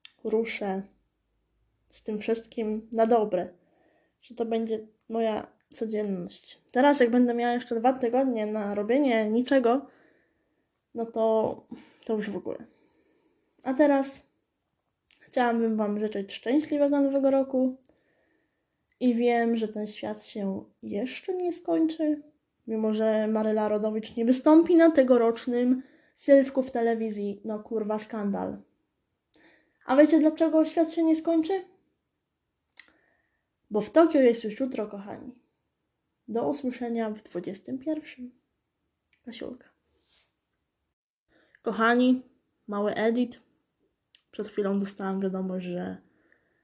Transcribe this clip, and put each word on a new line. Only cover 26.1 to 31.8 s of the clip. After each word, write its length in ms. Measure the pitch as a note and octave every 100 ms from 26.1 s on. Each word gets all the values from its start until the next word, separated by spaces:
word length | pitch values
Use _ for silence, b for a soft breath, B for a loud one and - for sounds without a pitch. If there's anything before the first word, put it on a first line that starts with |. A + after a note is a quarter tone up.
Sylwku 480 | - - C#4 C4 C4+
w 80 | C4
telewizji. 680 | A#3+ A#3 A3+ A3 G#3 G3+ G3+
No 140 | A3 G#3+
kurwa, 400 | G#3+ A3 G#3 G#3+
skandal. 640 | G#3+ A3 G3+ F#3+ F#3+ G3+ - _ _ _ _ _ _ b b b b b -
A 100 | C4+
wiecie, 220 | D4+ D#4+
dlaczego 460 | D4+ D#4 E4 D#4
świat 280 | D#4 - D#4+
się 120 | E4+
nie 120 | D#4+ D#4+
skończy? 480 | E4+ E4 D#4+ F#4+ - _